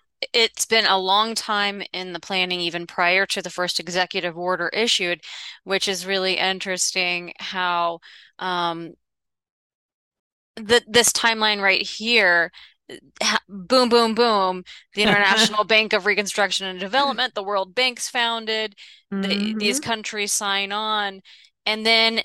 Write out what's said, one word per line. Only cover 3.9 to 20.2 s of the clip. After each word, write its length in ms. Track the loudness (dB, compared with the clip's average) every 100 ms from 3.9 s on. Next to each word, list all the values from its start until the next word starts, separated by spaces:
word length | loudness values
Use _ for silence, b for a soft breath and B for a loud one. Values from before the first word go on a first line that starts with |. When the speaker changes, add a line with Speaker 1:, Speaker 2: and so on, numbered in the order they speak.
| -2 -2 -2 -6 -4
Speaker 1:
order 320 | -4 -2 -2
issued, 500 | -2 0 0 -2 -4 -8 B B B -4
which 220 | -2 -2
is 160 | -4 -2
really 320 | 0 0 0
interesting 960 | 0 -2 -4 -4 -2 -2 -2 -4 -8 -14
how, 600 | -8 -4 -2 0 -2 -4 B B B -10
um, 540 | -4 -2 -2 -4 -10 -16 _ _ _ _ _ _ _ _ _ _ _ _ _ _ _ -8
the, 260 | 2 2 4
this 240 | 4 4
timeline 500 | 4 2 2 2 2
right 200 | 2 2
here, 720 | -2 -6 0 4 6 4 2 -4 B B -20 -20 _ -4
ha-, 200 | 0 -2 -4
boom, 400 | -10 0 2 4
boom, 240 | 4 4
boom, 500 | 2 2 4 2 -2 -10 B B
the 100 | 0
Speaker 2:
<laughs> 40 | 2
Speaker 1:
International 560 | 4 4 4 2 2 2
Bank 260 | 2 4
of 140 | 2 2
Reconstruction 600 | 0 0 0 0 0 -6
and 120 | -8
Development, 540 | -2 0 2 0 -4
the 100 | -4
World 320 | -2 -2 -2 -2
Bank's 340 | -2 -2 -6
founded, 680 | -2 -2 -2 -4 -4 -4 -10 B B B
the, 460 | -6 -2 -2 -2 -2
these 220 | -2 -2
Speaker 2:
Mm-hmm. 100 | -4
Speaker 1:
countries 420 | -6 -6 -6